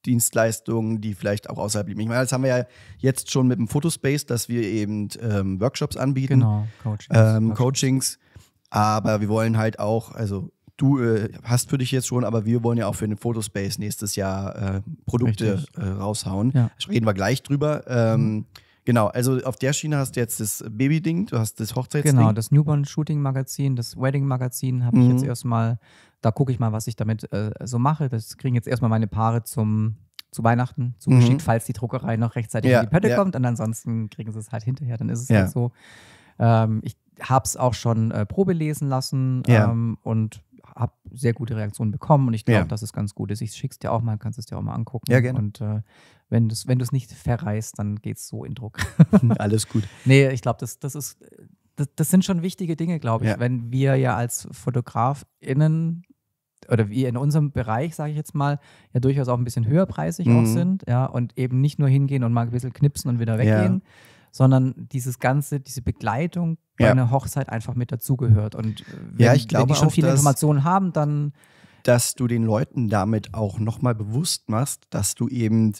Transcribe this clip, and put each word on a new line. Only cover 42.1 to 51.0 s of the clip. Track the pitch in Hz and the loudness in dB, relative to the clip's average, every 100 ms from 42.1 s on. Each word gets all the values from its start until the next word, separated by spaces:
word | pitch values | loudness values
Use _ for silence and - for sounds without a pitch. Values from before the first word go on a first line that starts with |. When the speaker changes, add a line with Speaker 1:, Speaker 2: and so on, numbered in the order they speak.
| 147 131 | 4 4
Speaker 2:
und | |
ich | 110 - | 0 2
glaub, | 110 | 2
Speaker 1:
Ja. | 82 | 2
Speaker 2:
dass | 107 | -4
es | 107 | -6
ganz | - 101 | -6 -6
gut | - 104 | -6 -8
ist. | 104 | -6
Ich | 110 | -8
schick's | - 131 - | -8 -10 -8
dir | - | -4
auch | 117 | -2
mal, | 117 110 | -2 -4
kannst | 110 110 | -6 -10
es | - | -12
dir | 98 | -8
auch | |
mal | 104 | -6
angucken. | - 113 120 - | -6 -8 -8 0
Speaker 1:
Ja, | 127 | 0
gerne. | 120 127 | 0 -2
Speaker 2:
Und, | 104 - | -4 -4
äh, | 107 107 - _ - _ _ | -6 -4 -8 _ -20 _ _
wenn | 117 113 | 0 0
du's, | 110 - | -2 -2
wenn | 123 | -2
du's | 123 | 0
nicht | 135 - | -4 -6
verreist, | - - 117 104 104 110 - | -8 -4 -4 -2 -6 -6 -8
dann | 104 107 | -6 -6
geht's | 110 110 - | -8 -12 -12
so | 110 - | -12 -12
in | 110 | -12
Druck. | 110 - | -12 -8
<laughs> | - - 165 202 117 117 | -8 4 6 8 4 2
Speaker 1:
Alles | 104 110 - | 2 0 0
gut. | 117 101 - 127 | -4 -4 -4 6
Speaker 2:
Nee, | 135 135 | 6 6
ich | 131 | 0
glaub, | 123 113 | -4 -4
das, | 123 - | -8 -10
das | 143 | -12
ist, | 147 | -10